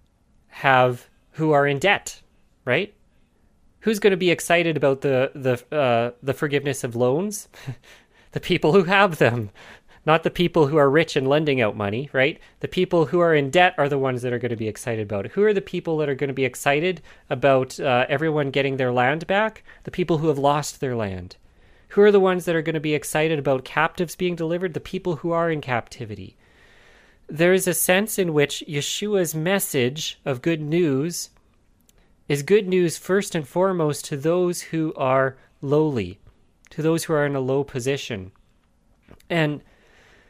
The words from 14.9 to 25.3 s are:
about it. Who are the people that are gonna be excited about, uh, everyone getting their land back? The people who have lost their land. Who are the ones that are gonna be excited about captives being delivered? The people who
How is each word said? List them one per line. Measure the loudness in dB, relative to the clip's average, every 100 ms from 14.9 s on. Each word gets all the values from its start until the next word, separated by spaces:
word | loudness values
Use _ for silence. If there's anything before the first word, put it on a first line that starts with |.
| -6
about | -4 -6 -4
it. |
Who | 0
are | 2
the | 0
people | -2 -6 -4 -2
that | -2
are | -2
gonna | -4
be | -2 -2
excited | 0 0 0 0 -4 -12 -20 _
about, | 0 4 4 2 -4
uh, | 0 2 2
everyone | 0 0 0 0
getting | 0 0 0
their | 0
land | 2 2 0 -2
back? | 0 0 -4 -18 -20
The | -12
people | -6 -2 0
who | 0
have | 2
lost | 2 2 -2 -6
their | -6 -4
land. | -4 -6 -12 -18 _ _ -20 _ _
Who | 4
are | 6
the | 6
ones | 4 2 0
that | -2
are |
gonna | 0 -2
be | -2
excited | -2 -2 -2 0 0
about | 0 -2 -2
captives | -2 -2 -2 -8 -4
being | -4 -4
delivered? | -4 -4 -4
The | -8
people | -10 -8 -6 -4
who | -4